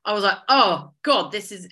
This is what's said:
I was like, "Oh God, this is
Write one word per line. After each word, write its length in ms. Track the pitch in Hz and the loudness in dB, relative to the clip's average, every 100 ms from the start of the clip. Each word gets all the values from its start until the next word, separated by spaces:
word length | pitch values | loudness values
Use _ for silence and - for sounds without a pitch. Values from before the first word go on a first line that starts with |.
I 100 | - | -6
was 80 | 208 | -2
like, 140 | 196 175 - | 0 0 2
"Oh 440 | 269 214 160 - _ | 4 4 0 -6 _
God, 280 | - 262 - | 0 0 0
this 200 | 208 202 | -8 -12
is 160 | 196 180 | -16 -12